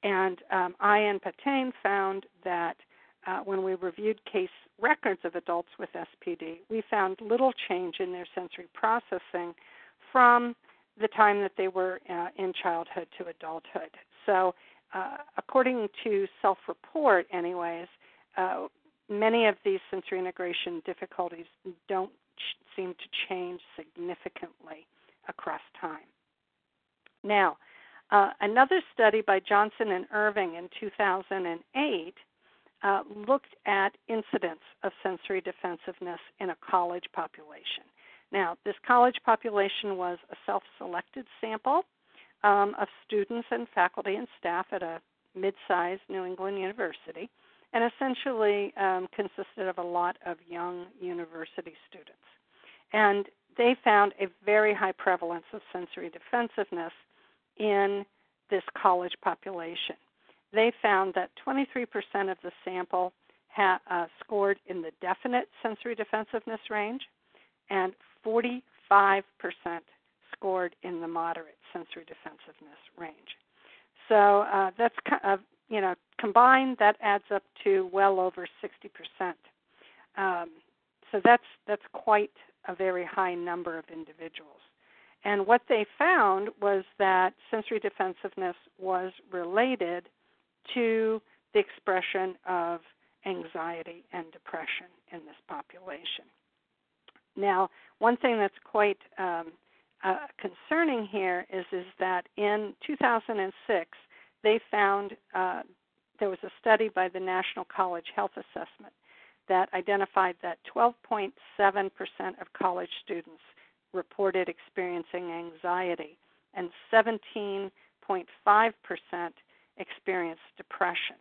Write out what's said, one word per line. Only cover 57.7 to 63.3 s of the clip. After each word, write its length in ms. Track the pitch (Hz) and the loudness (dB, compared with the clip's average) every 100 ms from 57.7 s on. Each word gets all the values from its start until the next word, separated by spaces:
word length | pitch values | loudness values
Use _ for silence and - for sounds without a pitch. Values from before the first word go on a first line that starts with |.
| 202 196 202 202 _ _ _ _ | 4 2 0 -6 _ _ _ _
this 140 | 196 - - | -4 -4 2
college 380 | 202 180 180 - | 4 4 0 -4
population. 760 | - 170 - 185 165 170 - 170 _ _ _ _ _ | -6 -6 -10 -10 -10 -10 -10 -12 _ _ _ _ _
They 200 | 208 226 240 | 2 2 2
found 320 | 226 196 190 | 2 2 2
that 160 | 185 180 - | -2 -6 -8
twenty-three 440 | - 269 269 - 240 | -4 -2 -2 -4 -6
percent 440 | 214 - 208 190 | -6 -6 -4 -4
of 80 | 185 | -6
the 100 | 175 - | -10 -12
sample 480 | - 185 180 185 180 _ _ | -10 -8 -4 -2 -2 _ _